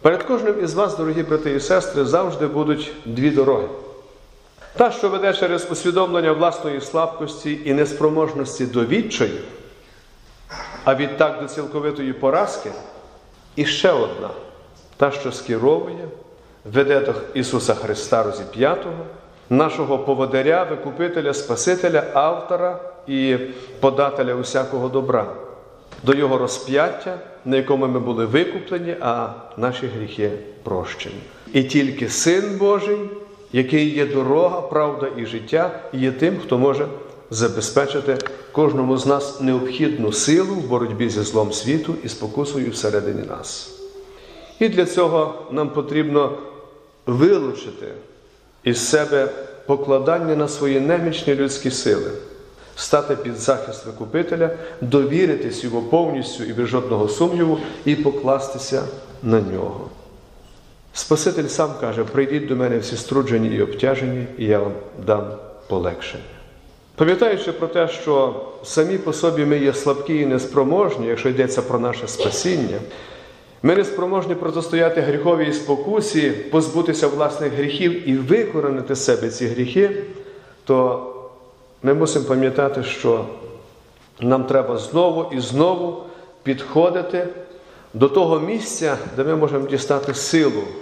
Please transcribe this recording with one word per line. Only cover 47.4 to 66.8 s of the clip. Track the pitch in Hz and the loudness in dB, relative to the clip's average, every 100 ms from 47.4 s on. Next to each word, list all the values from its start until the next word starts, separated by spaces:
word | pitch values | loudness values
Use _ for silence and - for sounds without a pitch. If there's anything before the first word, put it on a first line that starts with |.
| 135 107 - - - - - - _ _ _ _ | 2 -6 -12 -12 -12 -14 -20 -20 _ _ _ _
із | - 117 - | -2 -2 2
себе | 151 147 135 139 - - - - | 2 4 2 2 -2 -12 -14 -2
покладання | 139 143 135 135 170 165 151 | 0 2 2 4 0 0 0
на | 147 | 0
свої | 147 143 135 | 0 0 2
немічні | 139 175 165 156 - | 2 2 0 -2 0
людські | 139 139 - 127 | 2 0 0 -4
сили, | 127 - 104 - - - - - - - - | -2 0 0 0 -8 -14 -20 -20 -20 -20 -12
стати | - 147 143 135 | 2 2 2 -4
під | 123 113 | -4 -4
захист | - 127 - - - | 0 0 -2 -12 -12
Викупителя, | 107 110 151 170 165 165 165 - - | -12 -4 -2 -2 0 0 -2 -10 -8
довіритись | 123 143 139 156 185 147 120 - | 2 2 4 2 2 2 -2 -6
Йому | 127 117 | -4 -4
повністю | 117 160 165 139 120 - | 0 2 2 -2 -6 -6
і | 110 | -6
без | 110 117 | -4 0
жодного | 127 123 110 104 | -2 0 0 0
сумніву, | - 175 175 165 156 - - | 2 2 2 2 0 -4 -4
і | 147 147 | 0 2
покластися | 143 139 127 135 - 123 - 135 - - - - | 2 0 0 0 0 -8 -4 -4 -4 -10 -16 -8
на | 117 113 | 2 2
Нього. | 95 92 92 - 95 - - - - - - - - - - | 2 -4 -6 -8 -12 -16 -20 -20 -20 -20 -20 -20 -20 -20 -14
Спаситель | - - 156 202 165 143 | -10 2 2 2 0 -4
сам | - 156 147 | -2 -2 -2
каже: | 120 110 | -4 -2
«Прийдіть | 110 139 135 147 131 | 0 0 2 0 -2
до | 127 | 0
мене | 127 117 | 0 0
всі | 107 117 | -2 -8
струджені | - 135 123 117 113 110 | 0 0 2 2 2 2
і | |
обтяжені, | 101 - 131 135 131 127 120 - | 0 2 0 2 -2 -4 -6 -4
і | |
я | 110 104 | 2 4
вам | 101 98 - - 98 | 2 -4 -12 -8 2
дам | 104 101 - - - - | 2 2 -10 -16 -20 -4
полегшення». | 95 87 85 - - - - - - - - | -2 -2 -4 -10 -12 -16 -20 -20 -20 -20 -20